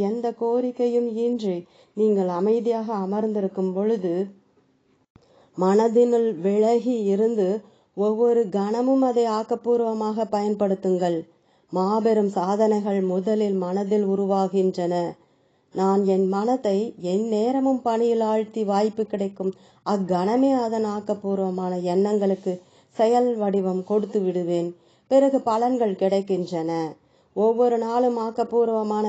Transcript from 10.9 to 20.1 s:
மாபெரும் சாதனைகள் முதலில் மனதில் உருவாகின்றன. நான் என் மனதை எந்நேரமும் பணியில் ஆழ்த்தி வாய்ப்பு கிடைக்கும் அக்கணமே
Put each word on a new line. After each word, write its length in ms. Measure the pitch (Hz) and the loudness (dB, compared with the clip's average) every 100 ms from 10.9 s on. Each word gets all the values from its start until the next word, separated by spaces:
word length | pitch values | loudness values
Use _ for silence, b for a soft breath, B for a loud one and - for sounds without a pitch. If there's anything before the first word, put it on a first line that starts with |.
| 185 175 165 165 b b b _ | 0 0 -2 -6 b b b _
மாபெரும் 580 | 185 190 220 220 214 202 | -2 0 2 2 2 2
சாதனைகள் 720 | 196 180 208 220 208 208 196 | 0 -2 2 2 2 0 -2
முதலில் 560 | 185 185 190 214 208 190 | 0 -2 0 0 0 -2
மனதில் 480 | 180 190 196 214 196 | -2 -4 0 0 0
உருவாகின்றன. 880 | 196 196 196 190 196 185 180 175 175 170 - b b b b b | 0 0 0 0 0 0 0 -2 -2 -4 -8 b b b b b
நான் 260 | - 190 196 | -2 2 2
என் 200 | 190 190 190 | 2 2 0
மனதை 500 | 196 226 262 214 196 240 - | 0 0 0 0 0 -2 -6
எந்நேரமும் 800 | 175 190 226 214 233 269 269 262 | -4 -2 0 0 0 0 0 0
பணியில் 420 | 240 226 233 226 | -2 0 0 2
ஆழ்த்தி 380 | 220 220 220 220 | 0 0 -2 -4
வாய்ப்பு 380 | 202 202 214 214 | 0 0 0 -2
கிடைக்கும் 480 | 214 208 196 196 190 b b b - | -4 -4 -6 -6 -8 b b b -4
அக்கணமே 640 | 202 180 | -2 0